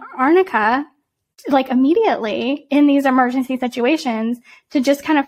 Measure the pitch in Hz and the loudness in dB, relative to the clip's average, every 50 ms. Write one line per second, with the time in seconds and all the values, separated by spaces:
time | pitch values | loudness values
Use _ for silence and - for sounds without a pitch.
0 | - - - - 254 277 330 370 370 370 - 220 208 214 240 269 294 - _ _ | -8 -12 -6 -2 0 2 4 4 2 2 0 0 0 2 0 0 -2 -6 _ _
1 | _ _ _ _ _ _ _ _ - - 269 269 262 - 254 247 262 269 339 440 | _ _ _ _ _ _ _ _ -4 0 0 0 0 0 0 2 2 2 2 2
2 | 453 392 262 - 220 220 202 - 226 240 277 294 - _ 277 285 294 285 277 285 | 2 0 0 -2 -4 -4 -4 -4 -4 -4 -4 -6 -4 _ 0 2 4 4 4 2
3 | 269 277 262 254 254 247 247 269 254 - 262 247 254 240 - 247 233 247 320 311 | 2 2 2 2 0 0 0 -2 -4 -4 -4 -6 -6 -6 -4 -2 0 0 0 0
4 | - 254 226 220 220 226 240 240 - - - - _ _ - 294 247 277 277 277 | -2 -4 -4 -4 -4 -4 -6 -8 -10 -18 -20 -20 _ _ -4 -2 0 0 0 0
5 | - - 311 294 277 | 0 0 0 0 0